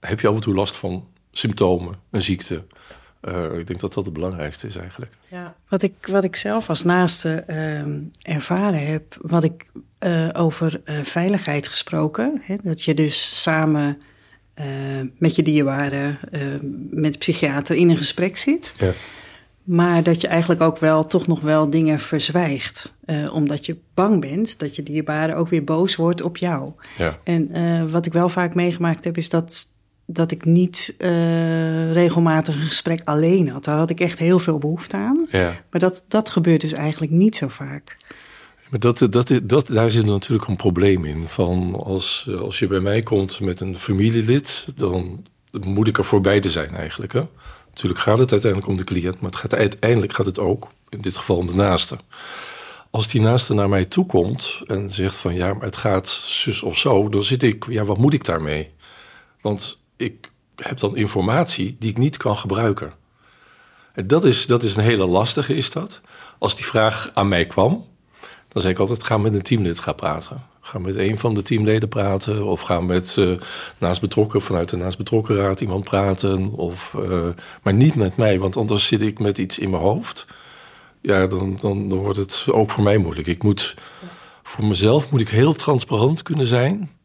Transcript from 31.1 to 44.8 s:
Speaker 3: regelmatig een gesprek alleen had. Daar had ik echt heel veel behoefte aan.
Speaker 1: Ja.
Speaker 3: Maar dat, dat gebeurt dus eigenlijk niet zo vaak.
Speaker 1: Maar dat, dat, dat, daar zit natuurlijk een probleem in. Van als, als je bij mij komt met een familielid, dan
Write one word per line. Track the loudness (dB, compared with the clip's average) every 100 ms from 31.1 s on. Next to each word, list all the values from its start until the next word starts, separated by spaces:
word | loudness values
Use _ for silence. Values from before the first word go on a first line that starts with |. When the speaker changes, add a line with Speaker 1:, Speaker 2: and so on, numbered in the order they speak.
| 2 2 2 2 0 0 0 0
Speaker 3:
regelmatig | 4 4 4 4 4 2
een | -2
gesprek | 0 -2 -2 -4
alleen | 0 2 4 4 2
had. | -2
Daar | -2 0
had | 0
ik | 0
echt | -2 0
heel | 2 4
veel | 2 -2
behoefte | -2 -4 -6 -4
aan. | 0 0 0
Speaker 1:
Ja. | 0 0 -2 -6
Speaker 3:
Maar | 0
dat, | 0 0 -2
dat | 0 0
gebeurt | 0 4 4
dus | 2
eigenlijk | -4 -4 -4 0
niet | 4 4 2
zo | -4
vaak. | -6 -12 -12 -14 -20 -20 -20 -20 -20 -20 _ -8
Speaker 1:
Maar | 0
dat, | 0 4 4
dat, | 4 4 2
dat, | 4 2 2
daar | 2 4
zit | 4
natuurlijk | 4 2 0 -2 0
een | 0
probleem | 0 4 4 4
in. | 0 -6 -6
Van | -2 0 0 -2 -4
als, | -4 -4 -2 -4 -4 -6
als | -6 -2
je | 0
bij | 0
mij | 2 0
komt | 2 0 0 -4
met | -4 -4
een | -6 -8
familielid, | -2 2 4 2 2 0 0 -6 -6
dan | -4